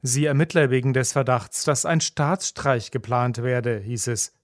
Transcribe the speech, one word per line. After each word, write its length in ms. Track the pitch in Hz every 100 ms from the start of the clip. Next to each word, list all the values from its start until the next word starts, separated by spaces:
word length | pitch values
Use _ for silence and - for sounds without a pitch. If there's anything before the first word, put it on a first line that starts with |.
Sie 220 | 135 127
ermittler 460 | 147 139 160 175 143
wegen 220 | 127 127
des 200 | 131 123
Verdachts, 500 | - 131 127 - -
dass 240 | - 143 -
ein 140 | 165
Staatsstreich 880 | - - 147 190 - - 143 127 -
geplant 540 | 131 110 123 123 117
werde, 340 | 123 123 117 110
hieß 300 | 98 117 -
es. 240 | 113 - _